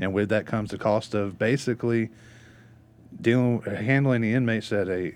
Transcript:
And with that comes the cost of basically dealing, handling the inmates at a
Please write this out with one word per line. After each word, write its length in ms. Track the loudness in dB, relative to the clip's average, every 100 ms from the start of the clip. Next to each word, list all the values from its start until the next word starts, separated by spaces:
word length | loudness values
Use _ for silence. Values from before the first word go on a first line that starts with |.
And 100 | -2
with 160 | 0 0
that 160 | 0 0
comes 260 | -4 -4
the 60 | -4
cost 360 | 0 0 0
of 240 | -4 -4 -2
basically 720 | 0 0 -2 -2 0 0 -2 -8 -20 -20 -20 -20 -20 -20 -20 -20 -20 -4
dealing, 420 | 2 4 4 0
handling 580 | -2 -4 2 2 4 2
the 100 | 2
inmates 380 | 2 2 0 0
at 160 | -2 0
a 240 | -2 -4